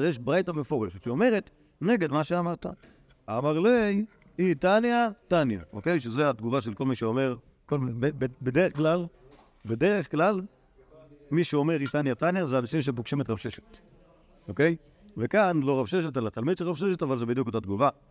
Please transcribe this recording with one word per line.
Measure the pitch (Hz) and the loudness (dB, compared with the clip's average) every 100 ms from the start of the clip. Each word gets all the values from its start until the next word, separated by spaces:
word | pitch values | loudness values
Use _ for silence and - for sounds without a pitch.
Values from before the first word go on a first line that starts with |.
יש | 156 127 | 0 -2
ברייתא | 120 165 180 | 0 0 0
מפורשת | 156 131 143 104 92 | -4 -4 -2 -4 -6
שאומרת | 120 131 247 214 - - _ - | -4 2 2 2 -2 -14 _ -4
נגד | 165 240 160 | 0 2 2
מה | 147 | 0
שאמרת. | 151 175 170 170 - - - - _ _ - | 0 -2 -2 -4 -8 -12 -18 -20 _ _ -8
אמר | 110 143 156 | -2 0 2
לי, | 208 247 208 202 220 _ _ - | 4 4 2 0 -4 _ _ 0
אי | 180 147 | 0 2
תניא, | 180 208 240 240 233 202 - | 4 4 4 2 0 -2 0
תניא, | 175 135 101 80 | 2 2 -2 -6
אוקיי? | 104 123 170 | -6 0 0
שזה | 120 117 151 | 0 0 0
התגובה | 113 113 135 | 0 -2 -2
של | 113 | -2
כל | 101 135 | -4 -2
מי | 123 | -2
שאומר, | 113 120 135 123 - _ - | 0 0 0 -2 -10 _ -6
כל | 147 | -4
מי, | 127 | -2
ב-, | 117 139 143 127 | -2 -2 -2 -4
ב-, | 131 | -4
בדרך | 127 131 185 147 | -2 2 2 2
כלל, | 156 175 170 - - - _ _ 104 | 0 0 -2 -12 -20 -20 _ _ -6
בדרך | 113 175 208 151 | 0 2 2 0
כלל, | 151 185 196 196 _ _ _ _ - - - - | 0 2 0 -4 _ _ _ _ -20 -20 -20 -2
מי | 156 | 0
שאומר | 175 147 147 165 | 2 2 2 0
אי | 135 | 0
תניא, | 147 139 | -2 -2
תניא, | 117 165 185 156 | 0 0 0 0
זה | 131 | 0
אנשים | 120 156 | 0 -2
שפוגשים | 135 120 113 143 | -2 -4 -4 -4
את | 127 | -2
רב | 110 | -4
ששת, | 120 - - - - - _ _ _ _ - | -6 -12 -18 -20 -20 -20 _ _ _ _ -6
אוקיי? | 98 160 165 - _ - - | 0 2 0 -6 _ -16 -6
וכאן | 120 202 190 160 | 0 2 4 2
לא | 135 135 | 2 2
רב | 117 | 0
ששת, | 180 160 127 | 0 -2 -2
אלא | 110 | -4
תלמיד | 113 131 185 | -2 -2 -2
של | 175 | -2
רב | 156 | -2
ששת, | 196 180 | -2 0
אבל | 151 131 | 0 -2
זה | 117 | 0
בדיוק | 123 123 | -2 -2
אותה | 110 | -4
תגובה. | 95 98 139 - _ | -2 0 0 0 _